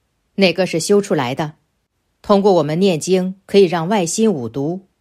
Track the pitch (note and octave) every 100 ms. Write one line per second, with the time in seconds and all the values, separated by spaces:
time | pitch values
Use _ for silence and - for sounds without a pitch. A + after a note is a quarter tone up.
0 | _ _ _ - F#3 E3+ F3+ E3 D#3+ G3+
1 | G3+ D#3+ B2 C#3 D#3 - _ _ _ _
2 | _ _ - G3+ G3+ F3+ D3 D#3+ G3 D#3+
3 | F3 F#3 F#3 F#3+ - G3+ F3+ E3+ E3 A3
4 | E3 - A3 D#3 A2+ C#3 C#3+ F#3 - _